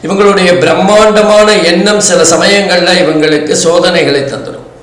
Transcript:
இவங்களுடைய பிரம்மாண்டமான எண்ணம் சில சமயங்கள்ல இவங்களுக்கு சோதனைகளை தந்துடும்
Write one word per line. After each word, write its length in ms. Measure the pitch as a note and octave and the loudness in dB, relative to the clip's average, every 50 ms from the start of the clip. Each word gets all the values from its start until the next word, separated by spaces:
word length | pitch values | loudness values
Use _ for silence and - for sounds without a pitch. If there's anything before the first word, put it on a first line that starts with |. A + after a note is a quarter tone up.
| - | -6
இவங்களுடைய 440 | D#3 G3 G3 G3+ G3+ G3 F#3+ F#3 F3+ F3+ F3 - | -4 -2 0 0 2 2 2 0 0 0 0 0
பிரம்மாண்டமான 840 | E3 D#3+ E3+ F#3 G3 G#3 G#3+ G#3+ G#3+ G#3 G#3 G#3 G#3 G#3+ G#3+ G#3+ G#3 G#3 F#3 E3 E3 E3+ | 0 0 0 0 2 2 4 4 4 2 2 2 2 4 2 4 2 2 0 0 0 0
எண்ணம் 280 | F3+ G3 G#3 G#3 G#3 - - | 0 0 0 0 0 0 0
சில 120 | F3+ E3+ D#3+ D#3+ E3+ | 0 0 0 0 0
சமயங்கள்ல 580 | D#3+ - G3 G3+ G3+ F#3+ F3+ F3+ F3+ F3 F3+ F3+ F3+ D3 | 0 0 0 0 0 0 0 -2 0 0 0 0 0 0
இவங்களுக்கு 500 | D3+ D#3 D#3 D3+ D3+ D#3 D3 - - - F#3 - | 0 0 0 0 0 0 -2 -2 -2 -4 -2 0
சோதனைகளை 580 | E3 E3+ F3 D#3+ F3 E3+ E3+ D3+ C#3 C#3 C#3 - | 0 0 0 0 0 0 0 -2 0 -2 -2 -4
தந்துடும் 460 | - A#2 - - - - - - - - - | -4 -8 -10 -10 -12 -14 -16 -18 -20 -20 -20